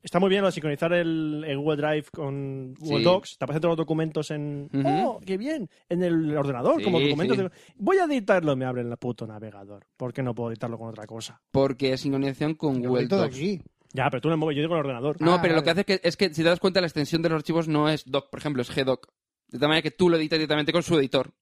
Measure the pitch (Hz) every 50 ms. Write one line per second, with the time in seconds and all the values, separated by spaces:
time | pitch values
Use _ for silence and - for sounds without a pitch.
0 | _ 180 - 175 190 196 190 202 196 185 180 175 147 156 147 139 170 165 175 175
1 | 175 165 160 160 156 151 151 151 156 156 139 139 143 156 151 143 147 151 151 151
2 | 147 - - - 151 139 139 139 139 139 135 135 131 131 131 - 151 160 139 113
3 | 113 170 180 196 202 - - _ - - 147 160 160 170 170 160 165 - 160 156
4 | 160 160 156 160 151 - 156 151 147 147 143 143 143 - - 139 139 - - 147
5 | - 285 233 - - 185 190 185 226 285 320 302 202 - _ _ _ _ 175 175
6 | 180 175 165 160 160 151 151 151 143 139 135 120 127 208 311 - 202 208 180 165
7 | 139 - - - - - - 196 190 175 _ - - - _ - 196 330 381 392
8 | 359 311 294 254 196 190 202 185 165 151 139 131 131 127 127 123 117 120 120 -
9 | - 123 120 - 117 107 110 107 110 110 101 101 101 98 104 101 _ _ _ _
10 | 131 123 120 - 131 123 117 117 117 117 113 113 - 117 117 113 113 113 110 107
11 | 107 107 110 113 107 - - _ _ _ - 139 139 135 135 123 139 131 131 127
12 | - 143 139 135 139 139 131 - 147 151 160 151 - 151 135 127 120 123 127 123
13 | 123 123 196 196 180 143 127 131 151 202 202 151 - - _ _ _ _ - 135
14 | 131 135 - 123 117 156 165 156 156 160 147 139 151 165 175 160 143 139 131 117
15 | 127 147 147 - 156 165 180 180 170 180 165 160 143 160 165 180 202 - 196 180
16 | - 170 - - 202 175 151 156 160 165 180 175 - 190 175 190 180 165 - 156
17 | 143 - - 165 165 170 160 156 147 - 156 165 165 160 156 147 151 151 156 143
18 | - 131 135 139 - _ - 120 - 151 147 123 120 - - 147 135 131 127 -
19 | - _ _ _ _ _ _ _ _ _ - 123 139 147 156 160 160 156 - -
20 | 185 175 170 160 156 156 165 160 156 143 151 151 151 151 156 175 160 - 175 156
21 | 139 127 - 135 127 - _ _